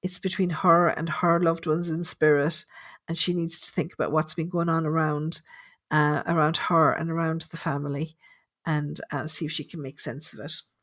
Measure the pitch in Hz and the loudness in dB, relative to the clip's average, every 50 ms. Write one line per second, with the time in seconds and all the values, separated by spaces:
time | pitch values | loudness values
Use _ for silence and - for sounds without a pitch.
0 | - 185 - - - 190 185 - 190 180 165 - - 185 165 170 175 165 - - | -4 -4 -4 -2 -4 -4 0 0 0 0 0 0 4 6 6 6 6 4 2 0
1 | 160 165 156 - - 175 170 170 180 165 165 165 - 160 156 165 175 170 160 165 | -4 -4 -4 0 2 2 4 4 4 2 0 0 0 0 0 0 0 -2 -2 -2
2 | 175 - - - 160 151 147 143 143 156 160 - - - - - - - - - | -2 -4 -2 2 4 4 6 4 4 2 2 0 -2 -2 -10 -20 -20 -20 -20 -20
3 | _ - 165 156 - - 175 175 170 170 - - - - - - 165 170 - _ | _ -6 -4 -2 0 0 0 0 -2 -2 -4 -2 -2 -2 0 0 -4 -4 -2 _
4 | 156 - 139 156 156 156 - - 156 175 - 170 170 170 165 165 165 156 156 165 | -2 0 2 0 0 0 -2 -4 -4 -2 -2 -2 0 2 2 0 0 0 0 2
5 | 160 156 151 147 151 160 165 - - _ - - - - _ _ _ _ 156 151 | 2 0 0 -2 0 -2 -2 -2 -4 _ -20 -20 -20 -20 _ _ _ _ 2 2
6 | 151 147 151 147 - - 170 165 151 151 165 - - - 180 165 160 139 - - | 4 4 2 0 0 0 2 2 2 2 0 -2 -2 2 4 4 4 4 4 2
7 | 156 165 165 165 165 160 160 165 - - - 160 - 165 139 143 143 143 143 139 | -2 -4 -2 -2 -2 -2 -2 -4 -6 -8 -10 -6 -4 -4 -4 -2 -4 -4 -4 -4
8 | 156 156 - _ _ - _ _ _ _ _ _ _ - 156 151 147 147 151 - | -6 -6 -8 _ _ -20 _ _ _ _ _ _ _ -2 -2 -2 -2 -2 -4 -4
9 | - - - 139 - 156 - - - 147 - - 147 - - 165 143 131 131 - | -4 -4 -6 -6 -4 -2 -2 -2 -2 -4 -6 -8 -10 -10 -10 -10 -10 -10 -10 -8
10 | - - 117 135 160 - - 110 107 151 - - - _ _ _ | -8 -8 -6 -6 -8 -8 -8 -8 -8 -6 -6 -6 -6 _ _ _